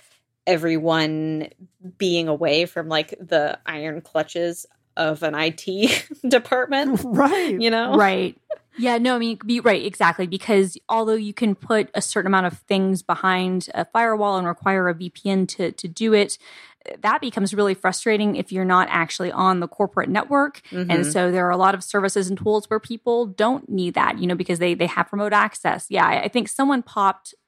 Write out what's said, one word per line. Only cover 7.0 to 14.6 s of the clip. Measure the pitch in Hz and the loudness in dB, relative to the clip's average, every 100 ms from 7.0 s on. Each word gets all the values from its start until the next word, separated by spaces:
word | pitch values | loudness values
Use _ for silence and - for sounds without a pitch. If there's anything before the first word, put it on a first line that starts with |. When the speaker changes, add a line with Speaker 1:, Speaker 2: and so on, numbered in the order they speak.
Speaker 2:
<laughs> | 247 | 0
Right. | 208 277 381 339 185 | 2 4 4 0 0
Speaker 1:
You | 226 | 2
know? | 226 240 269 | 2 2 4
Speaker 3:
Right. | 196 190 - - - - _ - | 4 2 -2 -6 -14 -14 _ -4
Yeah, | 247 240 | 0 2
no, | 247 247 | 2 0
I | |
mean, | 233 220 214 | -2 -4 -2
be, | 240 | 2
right, | 233 190 | 4 2
exactly. | 196 - 170 - 185 | 0 0 0 2 -4
Because | 190 - 202 190 - - | -4 2 4 4 0 -4
although | 226 220 220 | -2 0 0
you | 208 | -2
can | 202 226 190 | -2 0 0
put | - 220 202 - | 0 0 0 -4
a | |
certain | - 214 196 | -4 -2 2
amount | 190 180 | 2 2
of | - | -4
things | - 196 190 185 | -2 0 2 0
behind | - 170 190 185 185 185 - | -2 -2 0 0 0 -4 -4
a | - 170 | -6 -4
firewall | 226 233 214 202 190 | 0 0 0 0 0
and | 175 | -2
require | 175 | -2